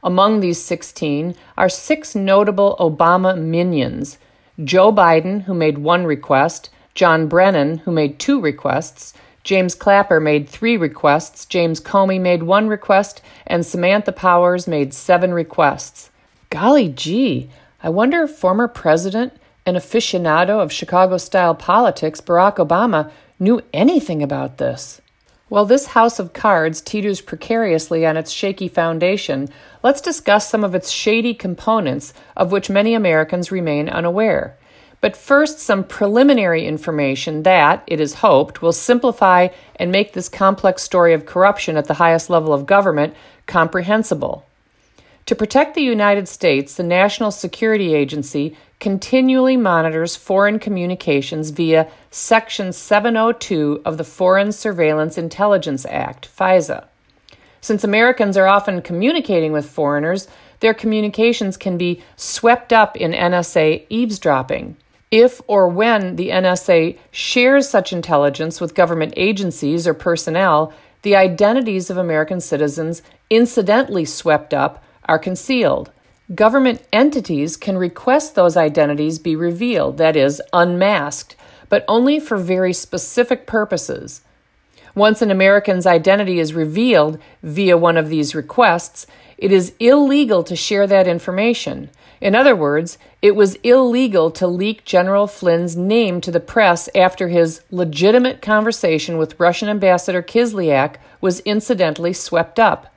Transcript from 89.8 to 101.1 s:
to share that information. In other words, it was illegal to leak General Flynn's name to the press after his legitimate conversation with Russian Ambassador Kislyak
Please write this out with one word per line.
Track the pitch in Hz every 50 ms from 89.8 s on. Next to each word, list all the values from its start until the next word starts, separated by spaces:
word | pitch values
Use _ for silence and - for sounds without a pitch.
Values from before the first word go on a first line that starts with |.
| 226 233 262 294 285 269 277 285 294 233 214 180 170
to | - 185
share | 160 - - 214 196 202 196
that | 202 196 185 185
information. | 170 170 - - 180 190 208 233 240 - - - - 131 - 151 _ _ _ _ _ _
In | - 202 190
other | 226 269 285 247
words, | 190 156 143 143 151 165 170 - _ _ _ _ _
it | - 202 202
was | 208 208 190 185
illegal | - _ 233 240 262 262 247 233 247 262 247 202 180 160 165
to | 165 - 185
leak | 180 175 180 196 214 220 214 _
General | - - 185 180 190 196 202 202
Flynn's | 202 - - - 180 170 170 175 175 165
name | 170 180 190 214 233 233 196 175 175
to | 165 185
the | 170 170
press | - - - 240 214 190 175 165 - - -
after | 196 185 185 185 - 196 175
his | 170 175 170 160 160 - _ _
legitimate | - 180 180 165 151 143 170 202 214 254 247 254 254 -
conversation | - 208 214 214 214 226 226 - - 180 160 156 - - 170 165
with | 160 156 - _
Russian | 175 170 175 - - 208
Ambassador | 208 208 190 190 180 175 - - 185 180
Kislyak | 175 - - 226 240 240 214 196 180 160 143 135 135 151 - - _ _